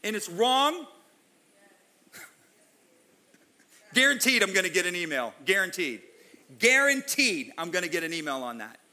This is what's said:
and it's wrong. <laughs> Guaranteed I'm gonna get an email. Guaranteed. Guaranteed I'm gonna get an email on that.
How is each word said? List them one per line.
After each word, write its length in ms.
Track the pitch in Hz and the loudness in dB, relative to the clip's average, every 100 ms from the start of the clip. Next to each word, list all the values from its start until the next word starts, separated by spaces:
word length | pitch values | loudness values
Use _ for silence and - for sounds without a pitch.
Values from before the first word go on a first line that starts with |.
and 120 | 208 214 | -4 -6
it's 120 | 196 | -8
wrong. 580 | 170 240 262 285 349 294 - _ _ _ _ _ _ _ _ _ _ _ | 0 2 4 2 0 -12 -20 _ _ _ _ _ _ _ _ _ _ _
<laughs> 1800 | - - _ _ _ _ _ _ _ _ _ _ _ _ _ _ - _ | -20 -20 _ _ _ _ _ _ _ _ _ _ _ _ _ _ -20 _
Guaranteed 500 | - 269 262 247 247 | 2 2 4 2 4
I'm 100 | 196 | 2
gonna 160 | 190 185 | 2 0
get 160 | 175 175 | 0 0
an 100 | 175 | -4
email. 380 | 170 139 117 - 139 | -4 -4 -4 -6 0
Guaranteed. 560 | 196 185 - 160 113 - - - - _ 127 | 0 0 -2 -4 -6 -14 -20 -20 -20 _ 0
Guaranteed 920 | 226 269 277 269 - - 262 170 117 - | 4 6 4 0 -2 0 2 0 -6 -8
I'm 140 | 170 | -4
gonna 160 | 180 175 | -4 -2
get 160 | 170 | -4
an 100 | 165 | -4
email 300 | 165 151 135 | -6 -6 -6
on 140 | 123 117 | -8 -10
that. 220 | 110 117 _ | -14 -18 _